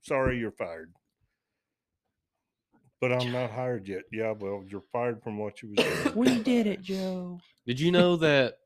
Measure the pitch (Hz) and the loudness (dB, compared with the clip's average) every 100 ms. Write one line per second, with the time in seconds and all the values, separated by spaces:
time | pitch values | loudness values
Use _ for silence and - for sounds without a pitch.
0 | - 143 131 127 113 - 92 82 82 87 | -2 0 2 0 -4 -6 -8 -8 -16 _
1 | _ _ _ _ _ _ _ _ _ _ | _ _ _ _ _ _ _ _ _ _
2 | _ _ _ _ _ _ _ _ _ _ | _ _ _ _ _ _ _ _ _ _
3 | 127 123 123 123 123 110 127 120 98 92 | 0 0 0 -2 -4 -4 -4 -4 -6 -10
4 | - 110 110 107 98 101 95 98 - 123 | -8 -4 -4 -4 -6 -8 -8 -14 -8 -4
5 | 120 113 117 104 107 - 113 104 - - | -2 -4 -8 -8 -8 -10 -8 0 0 0
6 | 139 214 262 247 220 247 214 190 185 190 | -2 2 2 2 2 2 2 -2 -4 -4
7 | 190 185 180 175 _ _ - 123 160 175 | -4 -6 -8 -12 _ _ -6 0 4 6
8 | 180 175 160 143 123 - | 6 6 4 6 4 0